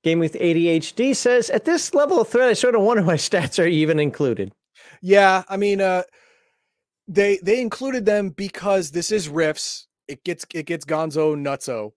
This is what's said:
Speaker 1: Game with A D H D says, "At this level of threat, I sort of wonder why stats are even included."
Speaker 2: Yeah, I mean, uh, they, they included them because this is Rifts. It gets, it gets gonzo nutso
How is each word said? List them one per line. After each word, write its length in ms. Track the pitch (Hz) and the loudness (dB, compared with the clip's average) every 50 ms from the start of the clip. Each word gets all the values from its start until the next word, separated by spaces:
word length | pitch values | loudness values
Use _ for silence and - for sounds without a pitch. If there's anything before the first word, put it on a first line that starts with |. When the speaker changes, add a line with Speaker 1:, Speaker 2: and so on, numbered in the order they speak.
| - | 2
Speaker 1:
Game 160 | 165 165 170 | 2 2 2
with 160 | 165 156 - | 0 0 -2
A 180 | - 180 170 165 | 0 0 2 2
D 140 | 165 170 170 | 2 2 2
H 260 | 165 160 156 - - | 2 0 -2 -4 -4
D 180 | - 247 269 | 0 0 0
says, 380 | 262 - - 247 247 247 220 - | 0 2 2 2 2 2 2 0
"At 140 | - - - | -2 -2 0
this 280 | 320 349 311 - - | 0 -2 0 -2 0
level 280 | - 285 294 285 381 294 | 0 0 2 4 2 2
of 80 | 220 - | 2 2
threat, 200 | - 240 254 247 | 2 2 2 2
I 40 | |
sort 240 | 214 - - 247 233 | 2 2 2 2 2
of 60 | 220 | 4
wonder 200 | 196 220 240 214 | 2 4 2 2
why 120 | 175 156 165 | 2 2 2
stats 480 | 147 - - - 180 143 127 - - | 0 0 0 0 -2 -2 -2 0 0
are 40 | 170 | 2
even 320 | 170 175 151 156 151 165 151 | 2 2 2 2 2 2 0
included." 540 | 151 143 - - 147 131 113 101 98 98 _ _ _ _ _ _ - - - _ | 0 -2 -2 -2 -2 -2 0 -2 -6 -8 _ _ _ _ _ _ -20 -20 -20 _
Speaker 2:
Yeah, 400 | - 180 196 202 196 190 190 185 180 - | 0 4 6 6 6 6 4 2 -2 -6
I 80 | 196 | -6
mean, 240 | 196 202 202 202 196 | -2 0 0 0 0
uh, 240 | 196 190 185 180 180 _ _ _ _ _ _ _ _ _ _ _ _ _ _ _ _ _ _ _ _ - | 0 0 0 -2 -4 _ _ _ _ _ _ _ _ _ _ _ _ _ _ _ _ _ _ _ _ -2
they, 320 | 160 202 202 202 202 190 | 0 2 2 2 0 0
they 180 | 175 190 220 254 | 2 0 0 0
included 460 | 247 220 - - 254 269 262 254 202 | 0 -4 -6 -6 -6 -4 -4 0 0
them 240 | 208 208 208 202 190 | 2 2 2 -2 -4
because 600 | 143 - 202 190 - - 175 202 196 190 170 139 | -6 -8 -10 -10 -10 -6 -2 0 0 0 0 -2
this 180 | 143 175 170 - | -6 -6 -4 -2
is 180 | 214 214 165 151 | -2 -4 -4 -4
Rifts. 600 | 143 165 160 151 156 - - - - - - _ _ _ _ | -2 0 0 0 0 -4 -8 -10 -10 -12 -16 _ _ _ _
It 160 | - 143 _ | -18 -18 _
gets, 240 | _ 180 170 - - _ - | _ -8 -8 -8 -12 _ -10
it 120 | 165 143 | -10 -6
gets 180 | - 170 156 - | -6 -8 -8 -4
gonzo 520 | 143 160 156 160 160 139 156 156 156 151 | -4 -4 -2 -2 -4 -2 0 0 0 -2
nutso 560 | 147 143 139 139 135 - - 123 110 107 107 _ | -2 -4 -6 -6 -6 -6 -8 -8 -8 -8 -10 _